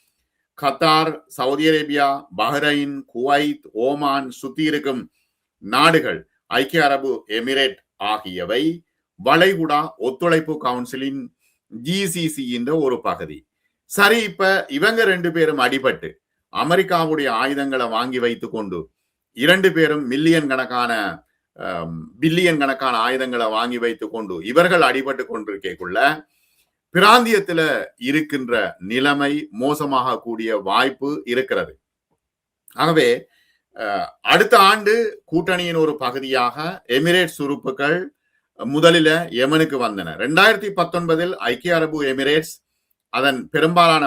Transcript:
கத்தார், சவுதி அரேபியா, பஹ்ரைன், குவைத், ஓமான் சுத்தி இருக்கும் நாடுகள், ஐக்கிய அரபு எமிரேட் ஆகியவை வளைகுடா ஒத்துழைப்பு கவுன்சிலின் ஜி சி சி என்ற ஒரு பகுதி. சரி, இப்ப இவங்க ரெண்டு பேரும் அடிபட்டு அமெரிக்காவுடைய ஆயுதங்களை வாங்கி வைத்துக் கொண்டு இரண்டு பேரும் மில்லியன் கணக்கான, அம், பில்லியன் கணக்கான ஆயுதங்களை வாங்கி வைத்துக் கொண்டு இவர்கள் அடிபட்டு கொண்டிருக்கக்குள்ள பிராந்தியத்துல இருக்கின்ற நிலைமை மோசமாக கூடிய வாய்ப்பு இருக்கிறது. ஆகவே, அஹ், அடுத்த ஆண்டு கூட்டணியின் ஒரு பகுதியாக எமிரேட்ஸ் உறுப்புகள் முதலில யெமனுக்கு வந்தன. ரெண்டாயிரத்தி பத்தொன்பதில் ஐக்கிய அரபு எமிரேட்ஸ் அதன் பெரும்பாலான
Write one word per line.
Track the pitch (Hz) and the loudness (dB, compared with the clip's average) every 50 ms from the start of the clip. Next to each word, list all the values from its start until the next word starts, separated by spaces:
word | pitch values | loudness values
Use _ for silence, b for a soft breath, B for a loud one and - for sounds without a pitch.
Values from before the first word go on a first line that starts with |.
| _ _ _ _ _ _ _ _ _ _ _ - | _ _ _ _ _ _ _ _ _ _ _ -4
கத்தார், | 147 139 135 - 170 156 156 156 160 160 151 - _ | -4 -4 -2 2 2 4 4 4 2 0 -2 -8 _
சவுதி | _ - - 123 131 143 143 156 | _ -8 -4 -2 0 0 2 2
அரேபியா, | 160 156 156 151 147 143 147 143 139 139 139 139 - - | 2 2 2 0 -2 0 0 2 0 0 -2 -8 -12 -4
பஹ்ரைன், | 95 - - 143 143 147 147 147 143 143 143 139 139 127 | -2 -2 0 0 0 0 0 0 0 -2 -4 -6 -10 -12
குவைத், | _ - 117 123 139 143 143 151 147 143 143 _ - - | _ -8 -4 0 2 2 2 2 0 -4 -6 _ -12 -6
ஓமான் | 107 120 135 147 147 147 139 135 139 135 127 | -2 0 0 0 0 0 0 0 -2 -4 -6
சுத்தி | 120 - - 135 120 147 156 | -12 -12 -14 -12 -6 -4 -2
இருக்கும் | 151 147 147 151 143 131 123 98 - _ _ _ _ _ _ _ _ _ _ - | -2 -2 -2 -2 -4 -4 -4 -8 -12 _ _ _ _ _ _ _ _ _ _ -10
நாடுகள், | 98 117 131 151 165 160 156 143 117 87 78 - _ _ _ _ - | -2 2 4 4 6 6 4 2 0 -6 -6 -8 _ _ _ _ -4
ஐக்கிய | - 123 139 139 165 165 151 | -2 -2 0 0 0 2 2
அரபு | 143 139 135 135 135 120 110 - - | 2 2 2 0 -4 -4 -4 -6 -6
எமிரேட் | 104 113 117 131 135 135 135 131 131 _ _ _ _ - 98 | -6 -4 -2 -2 0 0 0 -2 -2 _ _ _ _ -8 -4
ஆகியவை | 104 107 107 - 95 90 90 87 87 110 127 151 160 170 170 _ _ _ _ _ _ _ - | -4 -4 -4 -6 -8 -8 -8 -4 -2 -2 0 0 -2 -4 -4 _ _ _ _ _ _ _ -6
வளைகுடா | 95 139 147 165 180 190 196 165 160 151 147 147 156 160 - | 0 2 4 4 4 4 2 0 -2 0 0 0 -2 -2 -8
ஒத்துழைப்பு | - 104 123 131 - 180 170 165 160 156 156 156 151 | -6 -6 -6 -4 -2 0 2 2 2 0 -2 -8 -6
கவுன்சிலின் | - 127 123 123 123 123 - 131 135 135 139 135 123 120 _ _ _ _ _ _ _ _ - | -4 -4 -4 -4 -8 -10 -10 -8 -8 -8 -8 -8 -12 -14 _ _ _ _ _ _ _ _ -18
ஜி | 113 120 151 180 196 196 | -12 -6 -4 -2 -2 -2
சி | 190 165 175 165 156 | -2 -4 -4 -4 -4
சி | 156 143 135 120 120 | -4 -6 -8 -6 -6
என்ற | 120 120 131 156 165 | -4 -4 -2 -2 0
ஒரு | 147 131 123 117 | 0 0 -2 -2
பகுதி. | - 101 87 - 87 78 76 65 _ _ _ _ _ _ _ _ _ - | -4 -6 -6 -6 -8 -12 -14 -18 _ _ _ _ _ _ _ _ _ -8
சரி, | - 196 202 202 226 233 220 | 0 4 4 4 4 2 0
இப்ப | 202 170 - 196 190 190 185 - - | -4 -4 -2 0 0 0 0 -2 -4
இவங்க | 135 143 170 214 226 226 226 | -4 0 0 0 2 2 2
ரெண்டு | 196 185 175 170 170 156 | 2 2 0 0 -2 0
பேரும் | 170 160 156 147 139 | 2 2 2 2 2
அடிபட்டு | 123 123 135 135 117 127 107 - - 80 - _ _ _ _ _ _ _ - | 2 2 0 2 0 0 -2 -2 -8 -14 -14 _ _ _ _ _ _ _ -4
அமெரிக்காவுடைய | 101 120 151 175 190 185 170 180 170 165 156 156 151 143 131 | -4 0 2 2 2 2 2 0 0 0 0 0 -2 -2 -2
ஆயுதங்களை | 113 110 127 135 143 139 139 135 135 127 123 113 | 0 0 -2 -2 -2 -2 -2 -2 -2 -2 -2 -2
வாங்கி | 110 110 123 131 127 127 | -2 -2 -4 -2 -2 0
வைத்துக் | 120 120 117 98 - 110 | 0 0 -2 -2 -8 -8
கொண்டு | - 113 104 98 90 85 78 - _ _ _ _ _ _ _ _ - | -6 -6 -6 -6 -6 -8 -10 -12 _ _ _ _ _ _ _ _ -8
இரண்டு | 113 127 156 180 196 190 185 160 | -2 2 2 2 4 2 0 2
பேரும் | 165 160 151 151 151 143 | 2 0 0 0 -2 -4
மில்லியன் | 120 127 139 156 165 165 165 147 139 | -4 -4 0 2 2 2 2 0 -2
கணக்கான, | 135 127 127 123 123 123 123 117 117 110 101 92 85 - _ _ _ _ _ _ _ 90 | -4 -4 -4 -4 -4 -4 -2 -2 -2 -4 -4 -6 -8 -10 _ _ _ _ _ _ _ -12
அம், | 92 92 92 85 82 82 82 80 80 - - 113 | -10 -8 -8 -6 -8 -8 -10 -12 -14 -14 -10 -2
பில்லியன் | 143 160 160 175 185 175 160 147 | 0 0 0 2 2 2 2 0
கணக்கான | 139 139 135 - 131 107 113 | 0 -2 -2 -2 -2 -2 0
ஆயுதங்களை | 110 113 123 131 131 131 127 123 120 117 110 | 0 0 0 0 -2 -2 -2 -2 -2 -2 -2
வாங்கி | 110 110 117 123 123 120 | 0 -2 -2 -2 -4 -2
வைத்துக் | 117 117 113 - 113 104 | -2 -2 -4 -4 -10 -10
கொண்டு | 113 113 107 95 90 82 85 | -8 -8 -8 -8 -8 -8 -6
இவர்கள் | 107 123 160 175 180 185 170 | 0 4 4 4 4 4 4
அடிபட்டு | 147 131 127 135 131 135 135 123 131 | 4 4 2 0 -2 -4 -6 -6 -6
கொண்டிருக்கக்குள்ள | - 113 110 104 107 101 98 95 92 90 - 92 90 92 110 135 147 156 156 - _ _ _ _ _ _ _ _ _ _ _ _ _ - | -8 -8 -10 -8 -8 -10 -8 -8 -10 -10 -10 -10 -6 -2 2 2 2 0 -2 -10 _ _ _ _ _ _ _ _ _ _ _ _ _ 0
பிராந்தியத்துல | 175 202 214 226 247 240 226 226 196 - - 170 165 160 156 135 107 92 - _ | 4 6 6 6 6 6 4 2 0 0 0 0 0 0 0 0 -2 -4 -8 _
இருக்கின்ற | - 120 131 139 156 156 151 147 139 131 117 120 113 98 85 - - | -8 -4 -2 0 0 0 -2 -4 -6 -4 -2 0 0 0 -2 -4 -8
நிலைமை | 87 98 117 131 135 143 143 143 143 139 147 147 151 - | -8 -4 -2 0 2 2 2 2 0 0 -2 -2 -6 -8
மோசமாக | - 107 127 143 147 147 151 139 135 127 123 131 117 110 | -8 -4 -2 -2 -2 -2 -2 -2 0 0 0 0 -4 -6
கூடிய | - 117 113 110 113 110 110 | -6 -8 -8 -6 -4 -2 -2
வாய்ப்பு | 101 98 95 101 117 127 139 135 - 135 139 151 - - | -2 -2 0 2 2 2 2 0 -4 -6 -6 -6 -6 -6
இருக்கிறது. | 120 120 127 131 - 117 95 85 78 - _ _ _ _ _ _ _ _ _ _ _ _ _ _ _ _ _ _ - - | -4 -2 -2 0 -2 -2 -4 -4 -6 -10 _ _ _ _ _ _ _ _ _ _ _ _ _ _ _ _ _ _ -14 -4
ஆகவே, | - 147 160 165 160 131 120 120 131 127 _ _ _ _ _ _ _ _ _ - | -2 0 2 4 4 4 4 2 0 -4 _ _ _ _ _ _ _ _ _ -14
அஹ், | - 113 104 101 95 87 - - _ | -8 -6 -4 -4 -4 -4 -6 -10 _
அடுத்த | - 107 143 175 214 214 240 214 | 0 4 4 4 6 6 6 6
ஆண்டு | 196 190 214 214 208 208 220 233 226 214 - - _ | 6 6 4 2 2 0 2 2 0 -2 -4 -10 _
கூட்டணியின் | - 160 170 165 185 185 175 180 175 170 | -4 -2 -2 0 0 -2 -2 -2 -2 0
ஒரு | 165 156 151 147 | 2 2 2 0
பகுதியாக | 147 135 123 127 135 135 131 131 127 123 123 - 147 156 170 190 - _ - | -2 -4 -4 -4 -4 -4 -2 0 2 2 0 -2 -4 -8 -8 -8 -10 _ 0
எமிரேட்ஸ் | 120 139 151 170 175 185 180 165 - - 143 | 0 2 4 4 4 4 2 0 -2 -6 -4
உறுப்புகள் | 139 143 - - 127 131 - 143 147 160 180 185 - _ _ _ _ _ _ _ _ _ - | -4 -4 -4 -6 -8 -4 -2 0 0 0 -2 -4 -8 _ _ _ _ _ _ _ _ _ -10
முதலில | - 120 139 151 160 170 165 170 156 156 156 165 175 165 | -8 -4 0 6 6 6 6 8 6 4 4 2 -2 -4
யெமனுக்கு | 113 120 131 135 156 156 160 156 143 | -2 0 0 2 4 2 2 2 0
வந்தன. | 127 117 110 104 95 87 82 78 | -2 -2 -2 -2 -4 -8 -8 -6
ரெண்டாயிரத்தி | - 107 131 160 175 196 220 220 202 208 202 165 | -6 -4 0 4 4 6 6 4 2 -2 -6 -2
பத்தொன்பதில் | 180 165 - - 175 170 165 160 160 175 180 180 - 104 | -2 -2 -2 -2 -4 0 0 0 0 0 -2 -4 -4 -4
ஐக்கிய | 120 123 120 - 175 170 | -4 -4 -4 -2 0 0
அரபு | 165 160 156 151 151 143 | 0 0 -2 -2 -2 -2
எமிரேட்ஸ் | 135 131 131 135 139 151 160 156 - - - _ _ _ _ _ _ _ _ _ _ - | -2 -2 0 0 2 2 2 0 -2 -12 -18 _ _ _ _ _ _ _ _ _ _ -4
அதன் | 120 135 139 131 123 104 - | -2 -2 -2 -2 -4 -8 -4
பெரும்பாலான | - 151 156 160 170 170 170 165 156 151 147 | -2 0 0 2 4 4 4 6 4 4 2